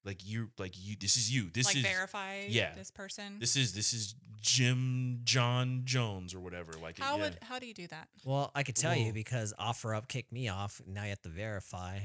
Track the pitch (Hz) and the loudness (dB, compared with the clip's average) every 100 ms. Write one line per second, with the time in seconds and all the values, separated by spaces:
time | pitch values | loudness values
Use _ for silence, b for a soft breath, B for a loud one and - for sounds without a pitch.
0 | 101 92 95 113 113 - 95 90 98 107 | -8 -8 -6 -4 -6 -6 -8 -8 -8 -2
1 | 98 123 110 131 92 101 127 139 190 185 | 4 6 6 2 0 4 4 6 4 0
2 | 190 208 190 196 202 226 190 175 190 - | -2 -6 -6 -6 0 2 2 -4 -12 -12
3 | 196 - 202 101 117 139 120 98 104 117 | -10 -8 -10 2 4 6 4 4 2 2
4 | 101 - - 107 107 120 123 127 127 127 | -2 -6 -16 -2 2 6 6 4 2 0
5 | 127 120 117 135 120 123 127 127 127 127 | 0 0 2 4 4 4 2 0 0 2
6 | 117 95 90 92 90 87 82 80 82 82 | 2 -2 -6 -8 -8 -8 -8 -8 -8 -4
7 | 277 302 302 - 226 254 240 208 175 160 | -2 0 -2 -4 -10 -10 -10 -12 -12 -12
8 | - - 131 139 139 143 135 113 156 165 | -16 -10 -2 0 0 -2 0 2 4 4
9 | 113 110 107 123 107 107 107 117 117 107 | 2 0 -2 -2 -2 -2 -2 -2 -2 -2
10 | 120 131 - 117 123 95 101 - - 101 | -2 -8 -6 -4 -2 -2 -4 -6 -8 -6
11 | 104 101 - 82 110 101 - 92 90 98 | -4 -6 -8 -6 -4 -4 -6 -8 -6 -6